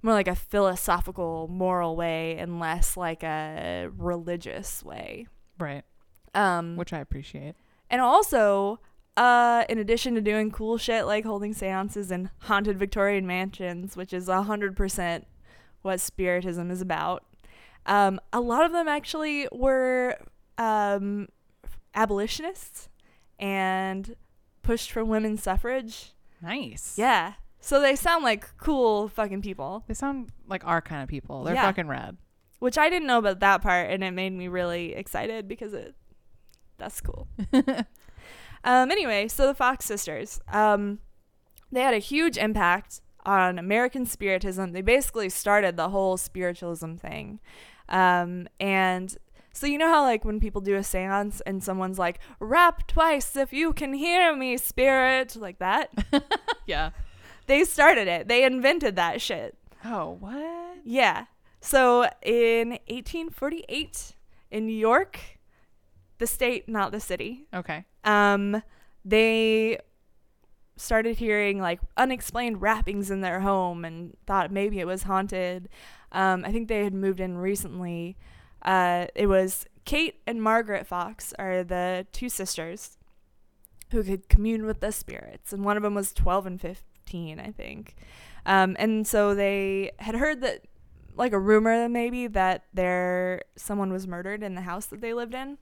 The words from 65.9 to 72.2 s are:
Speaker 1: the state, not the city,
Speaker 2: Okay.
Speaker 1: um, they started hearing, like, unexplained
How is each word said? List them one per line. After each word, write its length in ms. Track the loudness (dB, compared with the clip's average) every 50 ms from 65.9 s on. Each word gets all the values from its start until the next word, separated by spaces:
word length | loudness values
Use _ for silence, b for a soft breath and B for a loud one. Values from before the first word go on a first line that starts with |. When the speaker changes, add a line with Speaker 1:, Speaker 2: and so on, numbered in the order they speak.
| _ -20 _ _ -8 _
Speaker 1:
the 80 | -4
state, 420 | -4 -2 0 0 0 0 -2 -6 -6
not 240 | -2 -2 -2 -2
the 80 | -4 -8
city, 460 | -6 -6 -6 -6 -6 -8 -10 -12 -16 _ -10
Speaker 2:
Okay. 320 | -10 -8 -8 -8 -10 -10 _ _ _ 0
Speaker 1:
um, 580 | 4 6 6 6 6 4 4 0 0 -2 -2 -4 b b b b b b b -2
they 720 | 2 4 6 6 6 4 2 2 4 2 2 2 0 -2 -4 -8 _ _ _ _ _ _ _ _ _ _ _ _ _ -20 _ -20 _ _ -14
started 400 | -4 0 2 2 2 2 -2 -2
hearing, 420 | 0 0 2 2 2 0 0 0
like, 180 | -2 -2 -2 -4 -6 -6 2 2
unexplained 640 | 2 2 2 -4